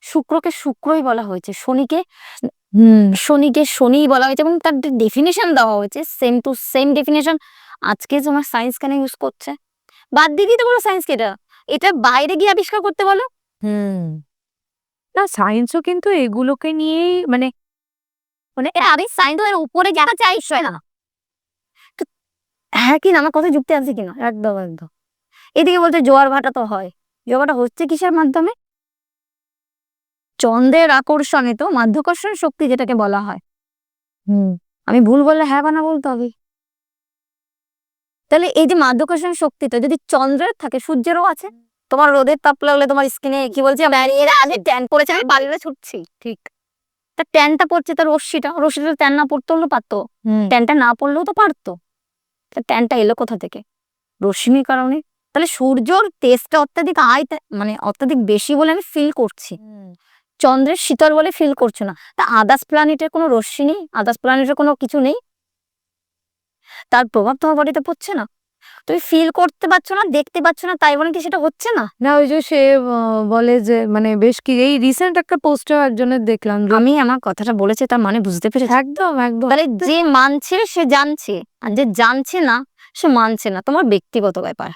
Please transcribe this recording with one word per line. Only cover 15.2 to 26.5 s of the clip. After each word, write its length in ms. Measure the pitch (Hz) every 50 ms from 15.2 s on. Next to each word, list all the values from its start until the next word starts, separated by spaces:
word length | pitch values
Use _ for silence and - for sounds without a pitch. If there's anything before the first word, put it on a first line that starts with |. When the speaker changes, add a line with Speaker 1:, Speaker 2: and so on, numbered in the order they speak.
| 403
Speaker 2:
সায়েন্সও 540 | 381 - - 202 190 214 226 240 240 - 339 311
কিন্তু 260 | - 359 359 - 403
এগুলোকে 640 | 403 339 262 240 202 226 254 254 277 262 - 311 320
নিয়েই, 540 | 311 311 311 311 320 339 349 359 359 359
মানে, 240 | 320 247 247 254 262 247 _ _ _ _ _ _ _ _ _ _ _ _ _ _ _ _ _ _ _ _
Speaker 1:
মানে, 120 | - 254 302 -
এ, 60 | -
আরে, 240 | 359 381 311 302 370 480
সায়েন্স 280 | - - 370 311 302 320
তো 60 | 427
এর 80 | 415 403
উপরে 380 | 359 320 262 _ 330 370 392 392
যা 120 | 311 - 427 466 -
চাই, 160 | 466 370 370
ঈশ্বর 260 | 453 - - 311 262 339
না। 100 | 269 175 160 _ _ _ _ _ _ _ _ _ _ _ _ _ _ _ _ _ _ _ _ _ _ _ -
তো, 40 | 359 _ _ _ _ _ _ _ _ _ _ _ _ _ -
হ্যাঁ 260 | 214 240 247 285 311
কি 100 | - 381 359
না, 60 | 320
আমার 140 | 285 311 285
কথা 140 | 311 311 359
যুক্তি 240 | 294 294 262 - 320
আছে 180 | 294 269 262 262
কি 80 | 202 254
না? 120 | 269 - 254
Speaker 2:
একদম, 340 | 247 233 226 214 208 220 202
একদম। 320 | 196 190 175 165 160 - 160 _ _ _ _ _ _ _ _ _ _ _ _ _
Speaker 1:
এদিকে 220 | - - 339 359 359
বলছে 220 | 339 339 302 339
জোয়ার 280 | 269 247 269 269 277 269
ভাটা 200 | 269 277 269 269